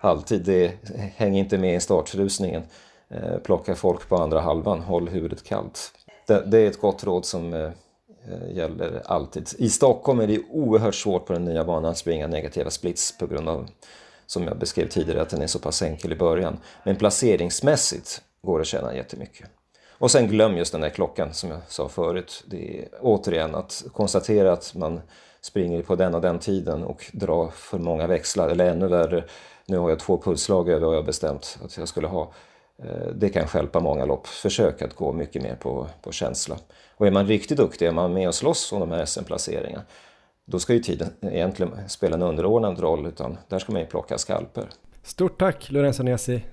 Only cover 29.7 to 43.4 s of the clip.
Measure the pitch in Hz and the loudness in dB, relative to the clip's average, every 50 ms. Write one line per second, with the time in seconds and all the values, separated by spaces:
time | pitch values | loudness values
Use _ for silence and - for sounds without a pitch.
29.7 | 95 90 87 85 80 80 - - 92 87 - 98 85 78 - - 98 92 85 87 | 0 2 2 2 2 0 2 0 0 2 2 -2 -2 -2 0 2 2 2 4 4
30.7 | 85 76 82 80 80 78 78 78 73 - - 76 73 71 - - - - - 87 | 2 4 4 2 2 2 0 -2 -4 -2 -2 -4 -4 -4 -8 -14 -14 -14 -16 -14
31.7 | - - 82 85 - - 76 82 92 85 76 80 - - - _ _ _ _ _ | -12 -10 -10 -8 -6 -6 -4 -2 -2 -4 -4 -6 -10 -20 -20 _ _ _ _ _
32.7 | _ - 127 - 82 82 82 82 85 - 107 104 98 87 80 78 - 87 73 71 | _ -16 -12 -10 -8 -8 -8 -8 -2 0 0 2 2 0 -2 0 0 -2 -2 2
33.7 | - 82 87 80 71 71 65 73 69 - - - - - - 101 - - 110 82 | 0 0 2 2 0 0 0 0 -2 -2 -4 -12 -14 -4 -4 -2 2 2 2 2
34.7 | 69 - - - - - - 71 69 82 73 - - 67 64 55 60 62 - 62 | 2 -2 -8 -10 -6 -4 -4 -4 -2 -4 -6 -6 -6 -8 -6 -6 -8 -8 -6 -6
35.7 | 65 64 65 78 78 - - - - - - 60 - - - - 73 - - _ | -6 -6 -8 -10 -14 -14 -14 -12 -6 -4 -4 -4 -4 -4 -6 -6 -8 -10 -12 _
36.7 | - - - _ _ _ 104 101 95 98 101 98 110 101 - - 151 143 113 85 | -20 -20 -20 _ _ _ 4 6 6 6 4 4 2 2 2 0 2 4 4 2
37.7 | - - 85 85 82 82 90 90 87 95 92 90 85 - - 147 165 - - - | 2 0 0 2 2 2 0 2 2 0 0 0 0 0 0 0 0 0 -2 -4
38.7 | 104 101 87 82 82 82 80 76 - - - - - - - - - - - - | -4 -4 -2 -2 -2 -4 -2 -4 -4 -6 -6 -6 -6 -6 -4 -4 -6 -6 -6 -6
39.7 | - - - _ - - - - _ _ _ _ _ _ _ - - 90 - - | -10 -12 -14 _ -20 -20 -20 -20 _ _ _ _ _ _ _ -6 -4 -4 2 4
40.7 | 120 117 117 - 82 71 82 - - _ - 95 - 85 85 95 95 - 92 87 | 2 2 4 0 -2 -2 -4 -6 -6 _ -6 -4 0 0 0 0 0 -2 -4 -4
41.7 | - 101 101 92 - - 101 87 82 82 90 87 78 76 87 98 110 117 113 101 | -4 -10 -12 -12 -6 -2 0 0 2 2 0 0 0 2 2 4 4 4 2 2
42.7 | 90 85 85 80 82 78 73 82 78 - 69 62 85 - | 0 0 0 0 0 0 -2 -8 -8 -8 -8 -8 -8 -12